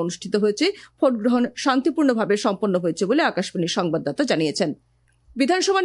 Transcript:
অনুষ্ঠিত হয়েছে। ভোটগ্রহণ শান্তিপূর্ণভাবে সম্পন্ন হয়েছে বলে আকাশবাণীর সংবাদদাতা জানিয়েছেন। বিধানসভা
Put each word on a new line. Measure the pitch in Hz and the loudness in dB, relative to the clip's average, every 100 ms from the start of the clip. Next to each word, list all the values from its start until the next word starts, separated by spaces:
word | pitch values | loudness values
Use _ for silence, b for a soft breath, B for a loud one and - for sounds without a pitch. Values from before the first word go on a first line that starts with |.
অনুষ্ঠিত | 170 175 180 208 | -2 -6 -4 0
হয়েছে। | 208 208 330 403 B - | 0 0 -2 -2 B 0
ভোটগ্রহণ | 285 240 208 247 240 - | 0 2 0 2 0 -2
শান্তিপূর্ণভাবে | 294 262 294 302 285 226 190 208 226 | 0 0 0 2 2 2 0 0 0
সম্পন্ন | 196 208 180 | -2 0 0
হয়েছে | 175 160 190 | 0 -2 0
বলে | 277 285 | 2 0
আকাশবাণীর | 196 190 - 165 - | -2 -4 -2 -2 -2
সংবাদদাতা | 180 156 147 147 277 | -2 -2 -2 -2 0
জানিয়েছেন। | 170 156 139 165 - _ _ _ _ _ 240 | 0 0 -2 -4 -4 _ _ _ _ _ -2
বিধানসভা | 269 370 370 381 | 0 2 2 2